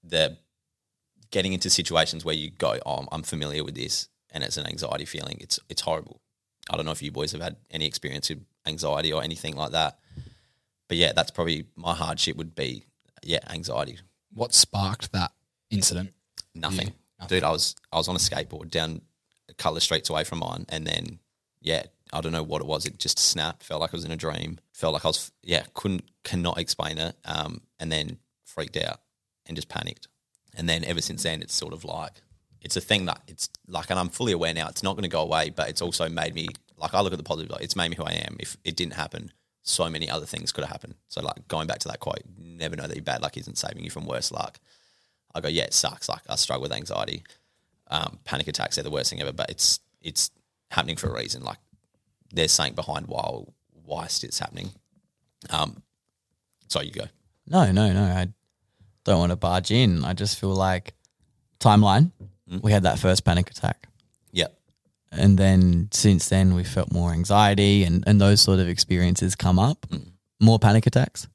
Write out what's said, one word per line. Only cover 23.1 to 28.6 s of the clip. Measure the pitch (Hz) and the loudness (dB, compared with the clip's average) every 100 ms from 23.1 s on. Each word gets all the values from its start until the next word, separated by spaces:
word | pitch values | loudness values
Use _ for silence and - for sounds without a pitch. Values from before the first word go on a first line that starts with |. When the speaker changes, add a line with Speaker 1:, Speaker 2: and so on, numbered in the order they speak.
| - | 2
Speaker 1:
snapped. | - 85 80 80 | 2 2 -4 -6
Felt | - 78 | -8 -6
like | 82 | -4
I | 85 | -6
was | 80 | -8
in | |
a | 80 | -6
dream. | 80 78 80 85 _ | -6 -6 -8 -10 _
Felt | - 82 | -4 -2
like | 73 | 0
I | 80 | 0
was, | 76 - _ | -2 -6 _
yeah, | 92 85 - | -2 -2 -2
couldn't, | - 104 90 - _ | -6 -4 -4 -6 _
cannot | - 90 87 85 | -8 -4 -2 -4
explain | 82 - 78 78 | -6 -4 -4 -4
it. | 82 - 80 | -8 -8 -8
Um, | 80 78 78 _ _ | -6 -6 -10 _ _
and | 80 | -4
then | 78 76 - _ _ - | -4 -4 -10 _ _ -16
freaked | - | -10